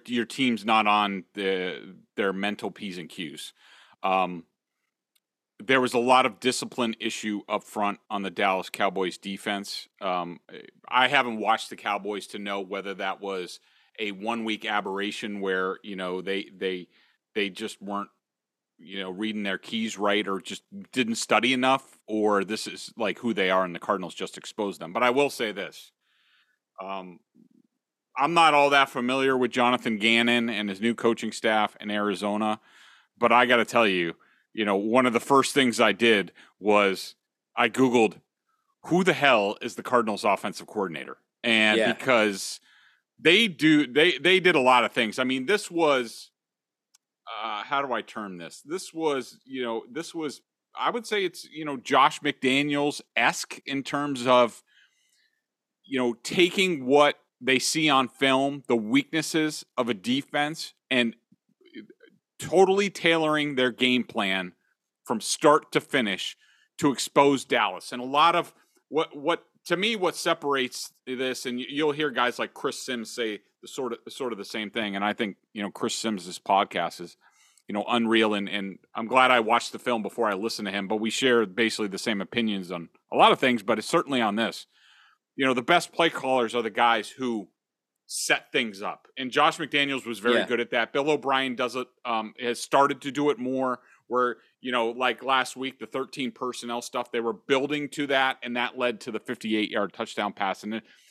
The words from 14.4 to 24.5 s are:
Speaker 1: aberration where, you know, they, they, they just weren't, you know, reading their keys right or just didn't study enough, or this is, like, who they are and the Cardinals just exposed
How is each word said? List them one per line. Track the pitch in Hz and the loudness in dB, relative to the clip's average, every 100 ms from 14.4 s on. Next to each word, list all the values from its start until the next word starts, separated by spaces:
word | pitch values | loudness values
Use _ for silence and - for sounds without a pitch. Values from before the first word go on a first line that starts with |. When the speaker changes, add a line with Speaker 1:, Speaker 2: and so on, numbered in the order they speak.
| 110 107 107 | -4 -6 -2
Speaker 1:
aberration | 104 98 95 104 - 110 101 | -4 -2 -4 -6 -6 -8 -6
where, | 95 92 92 95 | -2 -2 -2 -6
you | 107 95 | -10 -8
know, | 92 92 | -6 -6
they, | 92 98 92 98 | -4 -6 -6 -8
they, | 95 92 87 _ _ _ _ 110 | -6 -6 -10 _ _ _ _ -4
they | 101 | -4
just | 92 107 - | -6 -12 -10
weren't, | 98 101 98 _ _ _ _ _ _ _ | -8 -8 -8 _ _ _ _ _ _ _
you | 80 98 | -14 -10
know, | 95 | -8
reading | 92 110 107 | -6 -6 -4
their | 101 92 | -4 -4
keys | - 117 113 101 | -6 -6 -6 -2
right | 101 104 98 | 0 0 0
or | 95 | -4
just | - 98 _ 98 95 | -6 -14 _ -20 -10
didn't | 127 113 113 | -4 -2 -2
study | - 110 120 | 2 2 2
enough, | 131 131 135 - _ - | 2 2 2 -2 _ -6
or | 107 107 101 92 | 0 2 2 0
this | 107 - | -4 -8
is, | 85 - - | -12 -14 -6
like, | 107 87 | -4 -2
who | 120 | -2
they | 101 92 | 0 2
are | 92 92 | 2 0
and | 85 | -4
the | |
Cardinals | - 101 85 - | -2 -2 -4 -8
just | 92 - | -10 -10
exposed | - | -14